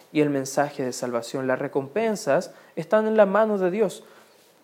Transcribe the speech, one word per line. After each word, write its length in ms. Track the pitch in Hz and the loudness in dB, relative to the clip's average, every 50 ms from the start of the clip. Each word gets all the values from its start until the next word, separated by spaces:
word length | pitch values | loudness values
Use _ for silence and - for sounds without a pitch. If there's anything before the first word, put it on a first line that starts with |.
| - _ | -20 _
y 100 | - 147 | 0 0
el 80 | 147 147 | 2 2
mensaje 540 | 143 135 135 135 - 151 143 143 - - 135 | 0 -2 -4 -2 0 0 0 0 -2 -4 -6
de 100 | 123 120 | -6 -6
salvación. 540 | - 131 123 120 117 117 - - 139 131 127 | -6 -6 -4 -4 -4 -4 -6 -6 -4 -2 -2
Las 100 | 127 135 | -2 -2
recompensas 960 | 143 135 - 143 135 131 - 208 226 220 214 - - 143 135 175 185 - - - - - _ | -2 -4 -4 -4 -4 -4 -2 -2 -2 -2 -2 -2 0 0 0 0 0 -4 -10 -20 -20 -14 _
están 320 | - 160 - 214 214 220 220 | -10 -2 0 2 2 2 4
en 100 | 220 214 | 4 4
las 100 | 208 190 | 6 6
manos 340 | 190 208 226 214 208 196 | 4 4 2 2 2 0
de 100 | 185 175 | 0 0
Dios, 320 | 180 220 214 175 - - - - - - - _ _ _ _ _ _ _ | 0 0 0 -2 -2 -6 -16 -20 -20 -20 -20 _ _ _ _ _ _ _